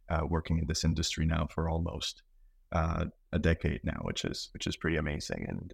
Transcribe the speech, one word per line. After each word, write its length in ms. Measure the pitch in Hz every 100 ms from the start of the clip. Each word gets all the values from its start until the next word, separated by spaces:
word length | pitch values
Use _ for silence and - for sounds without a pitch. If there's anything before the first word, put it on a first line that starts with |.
| -
uh, 140 | 80 76
working 320 | 82 - 82
in 100 | 80
this 180 | 82 82
industry 400 | 80 - - 80
now 240 | 80 80
for 140 | - 82
almost, 560 | 82 82 - - - _ - - - _
uh, 340 | 87 80 82 82 - _
a 80 | 85
decade 420 | 82 82 80 80
now, 160 | - 50
which 200 | 50 -
is, 260 | - - -
which 120 | - 82
is 120 | -
pretty 180 | 80 80
amazing. 500 | 76 73 - 50 50
And 240 | 50 92